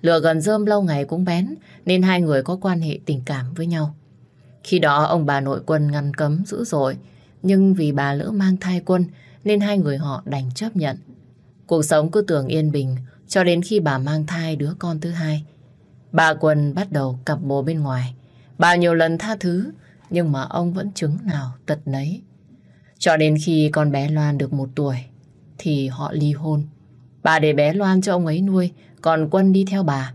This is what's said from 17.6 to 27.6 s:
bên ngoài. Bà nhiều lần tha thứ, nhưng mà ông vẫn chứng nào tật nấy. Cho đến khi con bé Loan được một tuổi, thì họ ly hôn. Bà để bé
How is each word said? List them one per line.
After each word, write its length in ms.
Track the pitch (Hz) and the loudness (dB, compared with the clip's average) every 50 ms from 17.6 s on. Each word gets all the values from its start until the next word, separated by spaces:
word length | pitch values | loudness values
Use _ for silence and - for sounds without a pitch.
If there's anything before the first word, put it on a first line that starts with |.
| 135 | 0
bên 180 | 143 165 160 | -2 -2 -2
ngoài. 340 | 151 143 131 127 127 127 - - - - _ - - - - - | -2 -2 -2 -4 -4 -6 -8 -14 -20 -20 _ -20 -20 -20 -4 2
Bà 180 | - 170 175 | 4 4 4
nhiều 180 | 175 175 170 170 | 4 4 4 4
lần 240 | 165 160 165 170 170 | 4 2 2 0 -2
tha 180 | 196 220 220 208 | -4 -6 -6 -4
thứ, 320 | - 180 175 180 214 285 320 - - - - _ _ - | -2 -2 -2 -2 -2 -4 -8 -16 -20 -20 -20 _ _ -6
nhưng 220 | - 175 170 156 143 | -2 -2 0 0 0
mà 100 | 139 165 | -2 -4
ông 300 | - - - 175 175 175 | -4 -4 -4 -2 -2 -4
vẫn 180 | 185 196 208 196 | -4 -6 -6 -6
chứng 240 | - - 151 147 185 - | -4 -4 -4 -4 -4 -4
nào 280 | 208 165 147 135 127 - - - | -4 -4 -4 -4 -8 -12 -14 -6
tật 120 | - 151 147 - | -6 -6 -6 -4
nấy. 380 | 143 135 135 139 151 180 240 - - _ _ _ - - _ _ - - _ _ _ _ _ | -6 -6 -4 -4 -6 -6 -8 -12 -20 _ _ _ -20 -20 _ _ -20 -20 _ _ _ _ _
Cho 180 | - 180 160 | 2 2 4
đến 200 | 156 156 156 151 151 151 | 4 4 4 2 2 0
khi 260 | 180 165 156 151 151 151 | 0 2 2 2 2 2
con 200 | 156 151 147 139 | 2 0 2 0
bé 160 | 139 139 147 | 0 -2 -2
Loan 300 | 156 151 151 147 147 139 | 0 0 0 0 0 -2
được 140 | 139 135 - | -4 -4 -4
một 160 | 139 135 131 - | -4 -4 -4 -4
tuổi, 220 | - 147 139 131 127 - - - - - _ _ _ _ - - - | -4 -2 -2 -2 -4 -8 -12 -20 -20 -20 _ _ _ _ -20 -20 -8
thì 300 | - 175 151 139 135 135 | -4 -2 -2 -2 -2 -4
họ 240 | 127 - 143 147 - | -6 -8 -8 -6 -4
ly 200 | 160 147 147 147 | -2 0 0 0
hôn. 300 | 143 156 156 156 147 151 - - _ - - - - - - _ _ _ | -2 -2 -2 -2 -2 -2 -4 -10 _ -20 -20 -20 -20 -20 -20 _ _ _
Bà 160 | - 160 160 | 2 2 4
để 140 | 151 151 151 | 4 4 4
bé 200 | 143 | 4